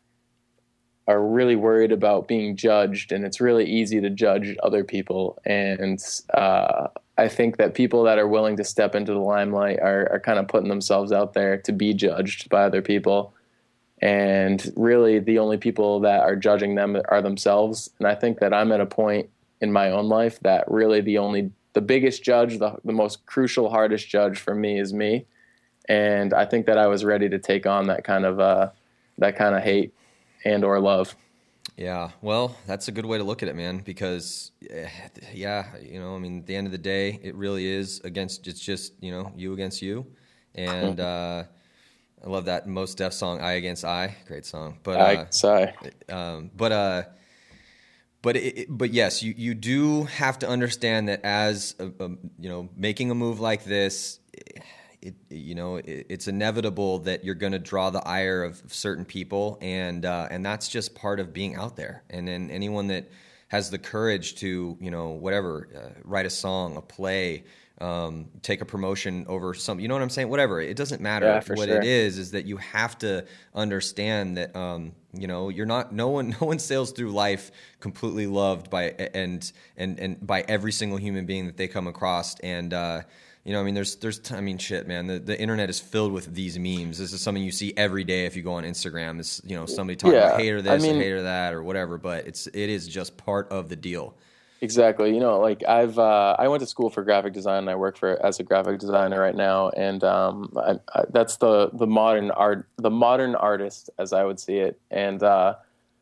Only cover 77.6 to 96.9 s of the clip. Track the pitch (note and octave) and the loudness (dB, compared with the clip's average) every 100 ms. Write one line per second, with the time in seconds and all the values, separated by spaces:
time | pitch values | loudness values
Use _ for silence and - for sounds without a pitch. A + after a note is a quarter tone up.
77.6 | - _ G#2 - A#2 G2 G2+ G2 G2 F2+ | -20 _ -14 -8 -8 -6 -4 0 0 0
78.6 | E2+ F2+ F2 - G2 F#2+ F2+ F2+ - - | -4 -4 -4 -6 -8 -6 -6 -6 -10 -16
79.6 | _ - F#2 F#2 F#2+ F#2 G2+ G2 - G#2+ | _ -10 -10 -8 -8 -8 -4 -4 0 -2
80.6 | A2 G#2 G#2+ G2 G#2 G2 F2+ F#2+ F2+ E2+ | -2 -4 -4 -4 -4 -6 -4 -6 -6 -6
81.6 | F#2 G#2 F2+ E2+ F#2+ F2 E2+ - F2+ F2 | -6 -6 -8 -6 -2 -2 -4 -8 -8 -8
82.6 | F2 F2 E2+ E2 - _ - _ - G2+ | -6 -4 -4 -6 -10 _ -20 _ -6 -4
83.6 | G2 G2+ G2 - A2+ G#2+ - A2+ G2 F#2 | -2 -2 -4 -6 -8 -8 -10 -8 -6 -6
84.6 | - F#2+ - F2 F2+ F#2 - G#2 A2 A2 | -6 -8 -6 -8 -6 -6 -6 -4 -2 -2
85.6 | G2 F2+ - A2 G#2+ F#2+ E2+ E2+ F#2 E2+ | -2 -4 -4 -2 0 -2 -8 -8 -6 -4
86.6 | F2+ F2+ E2+ E2 F#2 F#2 A2 G2 F#2+ F#2 | -4 -4 -6 -8 -10 -6 -4 -4 -4 -6
87.6 | G#2 G2+ G#2 F#2+ F2+ F#2 F2+ F2+ E2+ F2 | -6 -2 -2 0 -2 -2 -2 -6 -8 -6
88.6 | E2 F2 F2+ D#2+ E2 E2 D#2+ - F2+ F2+ | -8 -8 -8 -8 -8 -8 -10 -10 -10 -10
89.6 | D#2+ - F#2+ F2+ F#3 C3+ G#2 - A2 G#2 | -8 -6 -6 0 6 8 6 4 0 -2
90.6 | F#2+ D3 D#3 D3+ G2 F#2+ F#2 F#2 F2+ E2 | 2 2 4 2 0 -2 -2 -2 -2 -4
91.6 | E2 F#2+ F2+ E2+ F2+ E2+ - E2 - G2+ | -6 -4 -4 -6 -6 -8 -8 -12 -10 -6
92.6 | G#2 G#2 E2+ F2 F2+ - - G2+ G2+ G2 | -4 -4 -6 -10 -10 -10 -4 -4 -2 -6
93.6 | E2 E2 F2 F2 C2+ - _ _ _ - | -8 -10 -8 -8 -10 -16 _ _ _ -8
94.6 | A2+ A#2 A2+ A2 G#2+ A2+ B2 G2+ A2 G2+ | -2 6 6 6 2 4 4 4 2 2
95.6 | F2+ A#2 A#2+ A2 A2+ G#2 G2+ - C3 D3 | 2 4 4 4 4 6 4 4 4 2
96.6 | B2+ - A#2 | -2 -2 -2